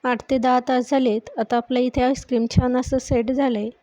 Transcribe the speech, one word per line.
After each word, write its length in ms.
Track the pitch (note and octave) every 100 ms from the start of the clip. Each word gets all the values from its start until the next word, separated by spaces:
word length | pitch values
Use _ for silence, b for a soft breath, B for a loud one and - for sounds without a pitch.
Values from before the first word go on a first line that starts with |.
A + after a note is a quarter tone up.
आठ 180 | B3+ A#3+ -
ते 80 | C4
दहा 220 | B3+ B3+ B3
तास 220 | B3+ A#3+
झालेत. 400 | C#4 B3+ G#3+ - -
आता 180 | G#3+ A#3+
आपलं 220 | A#3 B3+
इथे 220 | B3+ C4
आईस्क्रीम 420 | B3 C#4 - A#3+ A#3 -
छान 220 | B3+ B3+
असं 200 | B3 C4
सेट 340 | - B3 A#3
झालंय. 380 | C4 C4+ A3 G#3+ -